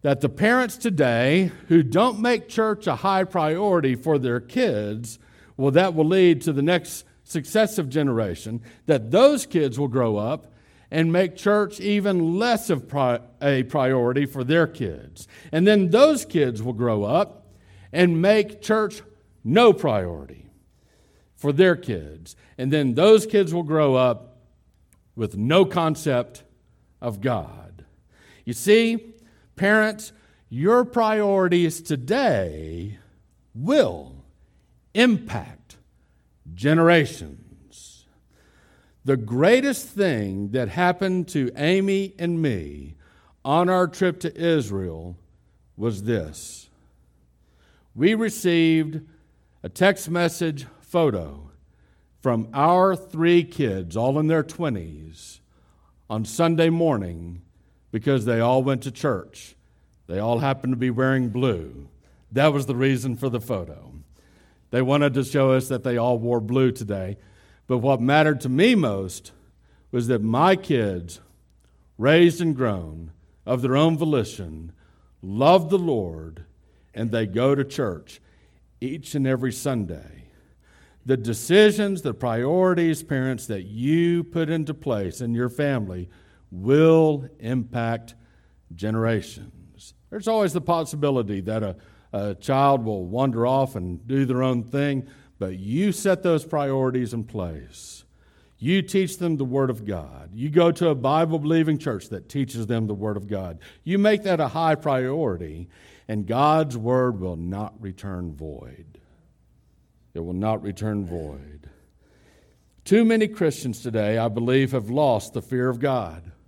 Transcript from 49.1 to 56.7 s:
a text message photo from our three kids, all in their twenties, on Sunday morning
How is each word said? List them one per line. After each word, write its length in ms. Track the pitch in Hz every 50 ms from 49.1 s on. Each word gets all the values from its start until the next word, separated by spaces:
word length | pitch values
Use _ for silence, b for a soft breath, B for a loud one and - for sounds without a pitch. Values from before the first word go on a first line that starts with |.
| b b b b b b b b b b b
a 60 | 98
text 400 | - - 185 196 190 185 - 156
message 560 | 170 175 175 165 - - 170 165 151 139 131 - - _
photo 720 | _ _ - 170 165 143 104 92 80 71 69 71 76 71 _ _ _ _ _ _ _ _ _ _ _ _ _ _
from 280 | - 135 120 113 110 113 113
our 420 | 139 147 165 180 185 185 196 180
three 480 | 175 - - - 156 165 170 175 175 165
kids, 540 | 170 - - 143 113 95 95 90 85 82
all 220 | 110 117 131 139 151
in 80 | 156
their 160 | 156 165 160 156
twenties, 1000 | 160 - - 170 147 117 95 82 82 78 76 78 80 80 - - - - _ _ _ _ _ _ _ _ _ _ _ _ _ _ -
on 160 | 107 110 110
Sunday 440 | 110 - - 170 165 165 160 165
morning 720 | 165